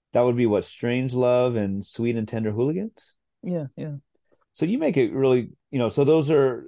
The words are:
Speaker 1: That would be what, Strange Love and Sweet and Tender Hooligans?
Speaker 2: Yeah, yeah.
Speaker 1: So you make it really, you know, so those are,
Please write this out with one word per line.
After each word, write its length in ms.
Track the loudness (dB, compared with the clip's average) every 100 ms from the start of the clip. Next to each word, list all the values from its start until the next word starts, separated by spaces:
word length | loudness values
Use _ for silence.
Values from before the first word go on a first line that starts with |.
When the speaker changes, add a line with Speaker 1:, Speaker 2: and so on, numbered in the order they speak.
| _
Speaker 1:
That 100 | 0
would 140 | 2 2
be 100 | 2
what, 200 | 2 -2
Strange 480 | -6 -4 -2 -2
Love 420 | 0 2 2 2 0
and 300 | -2 -4 -8
Sweet 320 | -4 -2 -2
and 100 | -4
Tender 240 | -4 -4
Hooligans? 480 | -2 -2 -4 -8 -12 _ _ _ _
Speaker 2:
Yeah, 260 | -8 -8 -8 -10
yeah. 180 | -12 -12 -16 _ _ _ _
Speaker 1:
So 140 | -6 -4
you 120 | 0
make 180 | 0 2
it 160 | 2
really, 380 | 2 2 2 0 -10 _
you 80 | -2
know, 80 | 0
so 160 | 2
those 260 | 4 4 4
are, 360 | 4 2 0